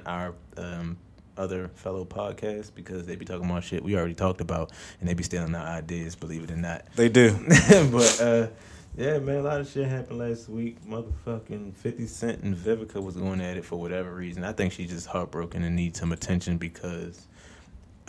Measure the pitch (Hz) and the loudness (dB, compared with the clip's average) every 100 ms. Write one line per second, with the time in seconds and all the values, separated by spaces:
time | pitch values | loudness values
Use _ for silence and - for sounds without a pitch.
0 | - 87 90 85 - - 90 87 85 87 | -4 -6 -6 -10 -16 -12 -10 -8 -8 -10
1 | - - - - 95 92 90 - 95 92 | -14 -20 -16 -6 -4 -4 -6 -8 -8 -6
2 | 87 101 104 - 107 107 104 - 85 92 | -6 -6 -6 -4 -6 -6 -10 -16 -10 -10
3 | 87 87 92 90 87 87 - 90 80 98 | -8 -10 -8 -4 -2 -2 -4 -6 -2 0
4 | 85 82 95 92 82 82 82 - - - | -2 0 0 0 -4 -4 -4 -10 -18 -6
5 | 87 87 80 87 82 85 80 85 78 85 | -2 -2 -2 -2 -2 -4 -4 -8 -6 -6
6 | 82 82 80 80 82 82 87 85 - - | -6 -10 -10 -8 -8 -6 -4 -6 -6 4
7 | 117 120 117 101 - 160 - 196 139 120 | 8 10 10 8 8 8 12 10 10 8
8 | 117 - 120 117 110 - - - - - | 6 6 6 6 4 -4 -20 -20 -14 -4
9 | 135 151 135 139 143 147 143 139 135 131 | -2 0 0 -2 0 -4 -4 -2 -2 -2
10 | 123 120 117 117 - 113 117 - 107 110 | -6 -6 -4 -4 -6 -6 -6 -8 -10 -8
11 | 113 - 120 113 - 104 101 95 117 - | -6 -6 -6 -8 -8 -12 -12 -8 -6 -6
12 | 113 - 117 - 101 90 101 113 110 101 | -8 -4 -4 -4 -4 -2 0 0 -2 -6
13 | 98 90 95 92 90 90 - 87 87 90 | -6 -4 -4 -2 -4 -6 -6 -8 -4 -4
14 | 90 87 90 85 92 107 95 - 87 87 | -6 -8 -8 -6 -6 -2 -2 -2 -8 -8
15 | - 92 85 78 85 87 85 87 85 - | -6 -4 -4 -6 -6 -4 -2 0 -2 -2
16 | 85 85 - 90 87 85 85 - 90 85 | -4 -4 -2 -2 0 -4 -4 -8 -10 -8
17 | 85 - - - - - - - - - | -10 -14 -20 -20 -20 -20 -20 -20 -20 -12